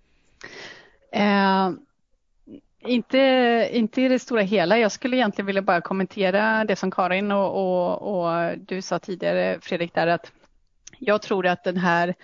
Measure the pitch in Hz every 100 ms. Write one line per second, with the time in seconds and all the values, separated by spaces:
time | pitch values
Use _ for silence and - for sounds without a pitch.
0 | _ _ _ _ - - - - - _
1 | _ 208 208 202 196 190 190 - - _
2 | _ _ _ _ - - _ _ 220 247
3 | - 262 269 254 240 233 - 240 214 254
4 | 254 254 - 226 190 208 170 233 208 -
5 | 254 254 214 202 196 196 196 175 - 190
6 | 190 214 190 196 220 220 214 185 190 190
7 | 180 185 208 202 185 196 185 180 175 180
8 | - 190 170 170 170 175 190 190 - 175
9 | - 175 170 180 185 175 - 170 170 170
10 | 165 170 - _ _ _ _ _ - -
11 | - 208 - 196 180 175 185 180 180 170
12 | 175 -